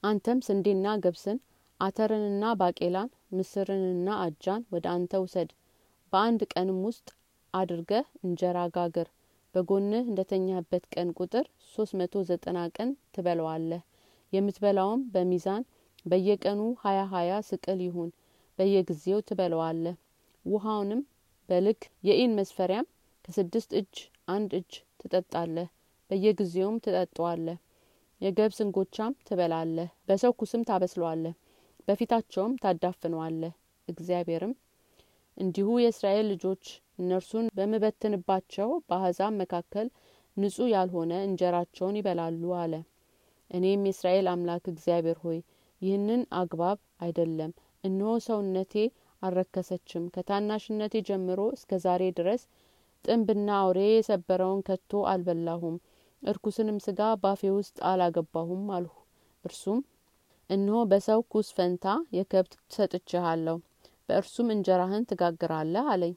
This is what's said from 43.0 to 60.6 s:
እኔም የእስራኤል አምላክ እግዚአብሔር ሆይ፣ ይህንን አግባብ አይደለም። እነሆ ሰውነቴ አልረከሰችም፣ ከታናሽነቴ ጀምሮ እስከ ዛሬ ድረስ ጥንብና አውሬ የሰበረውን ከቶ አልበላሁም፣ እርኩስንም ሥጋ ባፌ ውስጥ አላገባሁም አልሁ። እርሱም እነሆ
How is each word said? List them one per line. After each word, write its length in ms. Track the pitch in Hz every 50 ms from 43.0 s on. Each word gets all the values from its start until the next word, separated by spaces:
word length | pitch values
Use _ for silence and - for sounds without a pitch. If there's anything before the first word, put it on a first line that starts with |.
| _ _ _ _ _ _ _ _ _ _
እኔም 320 | - 180 185 190 196 202 202
የእስራኤል 420 | 196 190 - - 180 185 196 196 180
አምላክ 360 | 180 175 175 175 170 175 _
እግዚአብሔር 520 | - 170 160 - - 170 170 165 165 165 165
ሆይ፣ 180 | - 170 165 165 170 _ _ _ _ _ _ _
ይህንን 400 | 185 190 196 202 202 208 226 247 240 _
አግባብ 460 | - 180 180 170 - 165 170 180 202 202 _ _ _ _
አይደለም። 500 | 170 170 165 - 170 165 160 160 156 156 175 _ _ _ _ _ -
እነሆ 280 | 190 190 190 202 214 226 233
ሰውነቴ 540 | - - 226 208 202 190 185 185 190 - - 208 214 240 _ _ _ _ _ _
አልረከሰችም፣ 840 | - 190 180 180 185 _ - 190 180 - 185 175 _ - - 175 170 175
ከታናሽነቴ 840 | - 180 180 - 202 202 208 208 214 214 - - 214 214 214 214 - 226
ጀምሮ 380 | 208 - 202 190 185 185 185 190 202 226
እስከ 260 | 277 - - _ 196 185
ዛሬ 240 | 175 185 180 180 185 185
ድረስ 300 | 175 - 170 185 220 254 - _ _ _ _ _ _ _ _ _ _ _ _
ጥንብና 440 | - 220 233 220 196 214 202 208 202 202
አውሬ 240 | 196 196 185 180 185 196
የሰበረውን 760 | 208 220 226 214 - 208 185 175 - 185 185 185 185 190 196
ከቶ 400 | 190 - 190 185 _ _ - 202 202
አልበላሁም፣ 720 | - 190 185 175 180 170 165 170 165 165 170 170 165 165 175 _ _ _ _ _ _ _ _
እርኩስንም 540 | - - 208 180 - 220 202 - 220 214 208 202
ሥጋ 200 | - - 196 175 208 220 226
ባፌ 240 | 208 - 196 196 196 - 196
ውስጥ 260 | 196 202 202 - _ - -
አላገባሁም 800 | 180 190 185 180 175 165 170 165 - - 165 165 170 180 185 202 208
አልሁ። 240 | 196 180 175 165 - - _ _ _ _ _ _ _ _ _
እርሱም 360 | 180 - - - 190 208 240 277 _ _ _ _ _ _ _ _ _ _ _ _ _
እነሆ 280 | 190 196